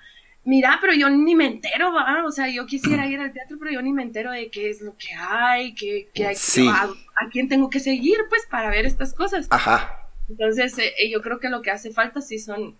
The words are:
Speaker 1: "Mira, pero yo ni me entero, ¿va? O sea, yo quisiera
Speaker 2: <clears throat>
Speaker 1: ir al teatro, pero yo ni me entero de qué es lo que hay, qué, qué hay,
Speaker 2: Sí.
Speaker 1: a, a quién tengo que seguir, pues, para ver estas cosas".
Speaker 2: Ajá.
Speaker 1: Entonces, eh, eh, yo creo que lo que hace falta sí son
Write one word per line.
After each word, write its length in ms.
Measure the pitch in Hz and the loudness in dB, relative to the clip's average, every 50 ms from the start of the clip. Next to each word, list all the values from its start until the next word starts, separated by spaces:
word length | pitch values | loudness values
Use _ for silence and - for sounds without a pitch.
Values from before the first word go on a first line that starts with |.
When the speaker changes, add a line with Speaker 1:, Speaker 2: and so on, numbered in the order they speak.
| - - - - - _ _ _ - | -16 -20 -20 -20 -20 _ _ _ 0
Speaker 1:
"Mira, 360 | 254 262 269 254 254 311 330 | 2 4 6 6 4 4 4
pero 120 | 392 370 330 | 4 4 4
yo 160 | 285 285 277 | 4 4 6
ni 240 | 277 285 302 330 339 | 6 6 6 6 6
me 100 | 330 294 | 6 4
entero, 480 | 254 220 - - 311 - - 349 359 330 | 4 0 -4 -6 -4 -2 0 0 0 2
¿va? 300 | 311 254 254 294 330 339 | 0 2 2 2 0 0
O 60 | 302 | -2
sea, 180 | 294 277 269 262 | -2 -2 -4 -2
yo 160 | 247 240 - | -4 -6 -6
quisiera 400 | - 277 262 - 294 294 285 269 | -6 -6 -2 0 0 0 2 0
Speaker 2:
<clears throat> 20 | |
Speaker 1:
ir 120 | 277 269 277 | -2 -2 -4
al 120 | 277 269 | -6 -8
teatro, 260 | 269 254 262 - 302 302 | -10 -12 -16 -16 -14 -10
pero 120 | 302 311 | -8 -6
yo 100 | 294 254 254 | -6 -4 -2
ni 100 | 269 277 | -2 -2
me 80 | 277 | -2
entero 300 | 247 233 226 214 226 247 | -2 -4 -6 -8 -8 -6
de 180 | 247 240 226 226 | -8 -8 -10 -10
qué 200 | - 202 208 214 | -8 -6 -6 -6
es 100 | 208 208 | -6 -8
lo 160 | 208 208 - | -12 -14 -14
que 160 | - - - - | -14 -14 -14 -12
hay, 560 | 170 175 185 208 233 240 247 247 247 254 247 214 | -10 -6 -4 0 2 2 2 2 2 0 -4 -8
qué, 340 | - 214 202 208 202 202 - - | -8 -6 -6 -4 -6 -6 -6 -4
qué 120 | - 208 | -4 -2
hay, 80 | 202 202 | -2 -2
Speaker 2:
Sí. 320 | - - - - 127 127 | 0 0 4 6 6 6
Speaker 1:
a, 180 | 120 107 190 202 | 6 6 4 2
a 440 | 202 - - - - - 214 220 226 | 0 -4 -10 -14 -8 -4 -4 -4 -2
quién 160 | - 254 262 | -2 -2 0
tengo 220 | 269 277 269 269 262 | 2 2 2 2 2
que 100 | - 277 | 0 -2
seguir, 380 | 269 269 262 240 247 320 427 440 427 - | -2 0 0 2 2 2 2 2 2 0
pues, 180 | 415 440 - - | -2 -2 -2 -2
para 200 | 262 233 220 214 | -4 -4 -2 0
ver 140 | 208 214 226 | 2 2 4
estas 260 | 262 - - 269 262 - | 4 4 4 2 0 0
cosas". 320 | - 339 - 392 339 277 - | -2 -2 -2 -2 -4 0 2
Speaker 2:
Ajá. 480 | - - - 220 220 - - - - - - - - - - | 0 2 4 4 2 2 2 -2 -8 -8 -10 -10 -8 -6 -6
Speaker 1:
Entonces, 500 | - 214 220 220 220 220 254 247 254 247 247 | -4 -2 0 0 0 2 2 0 0 0 -2
eh, 140 | 220 190 - | -2 -2 0
eh, 120 | - 214 220 | 0 0 0
yo 120 | 220 214 | 0 -2
creo 180 | 220 226 240 240 | -4 -6 -6 -4
que 100 | - 254 | -4 -4
lo 120 | 247 233 | -6 -4
que 100 | 233 196 | -4 -4
hace 200 | 202 208 208 220 | -4 -4 -6 -4
falta 300 | 220 233 226 233 - 285 | -2 -2 -2 -2 -4 -8
sí 180 | 269 - 220 214 | -8 -8 -10 -10
son 380 | 214 214 202 214 214 214 - | -10 -8 -8 -8 -8 -10 -12